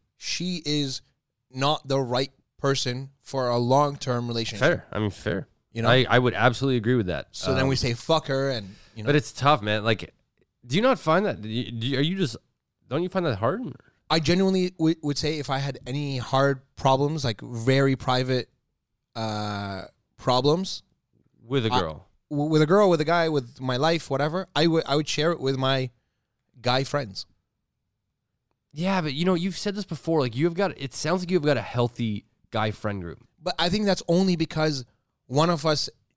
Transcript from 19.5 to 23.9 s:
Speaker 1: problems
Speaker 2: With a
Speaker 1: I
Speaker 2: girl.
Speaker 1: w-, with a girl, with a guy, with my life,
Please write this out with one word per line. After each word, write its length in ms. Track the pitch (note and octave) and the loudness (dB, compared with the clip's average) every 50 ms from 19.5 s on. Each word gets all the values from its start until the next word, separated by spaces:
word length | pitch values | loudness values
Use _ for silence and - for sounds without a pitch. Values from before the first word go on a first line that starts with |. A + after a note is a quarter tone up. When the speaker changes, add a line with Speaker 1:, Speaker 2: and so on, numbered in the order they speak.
| G#2 G2+ G2+ G2 G2 F#2+ D2+ C#2 _ _ _ _ _ _ | -6 -6 -6 -8 -8 -10 -12 -14 _ _ _ _ _ _
Speaker 1:
problems 640 | - - B2 B2+ C3 D3 D3+ F3 F#3+ - - - _ _ _ _ _ _ _ _ _ _ _ _ - | -2 0 2 2 4 2 2 0 -2 -6 -8 -12 _ _ _ _ _ _ _ _ _ _ _ _ -10
Speaker 2:
With 220 | A2+ B2+ C#3 A2+ A2 | -4 -2 0 0 2
a 40 | |
Speaker 1:
I 80 | B2 B2 | 2 0
Speaker 2:
girl. 260 | F2+ D#2+ D#2 - - _ _ _ _ - | 0 -2 -6 -10 -16 _ _ _ _ -6
Speaker 1:
w-, 180 | D3+ D3 D3 D#3 | -4 -2 0 2
with 140 | D#3+ D3+ D#3 | 4 4 4
a 20 | |
girl, 240 | D3 F#3 G#3 G#3 F#3+ | 6 6 6 6 6
with 120 | F3 D3+ | 4 2
a 40 | D#3 | 2
guy, 240 | D3 E3+ F3 E3 E3 | 0 2 2 2 2
with 320 | D#3 C#3+ B2 A#2+ - - | 0 -2 -4 -4 -12 -10
my 160 | C3 B2+ B2+ B2 | -4 -4 -2 0
life, 320 | C#3+ E3 | 2 2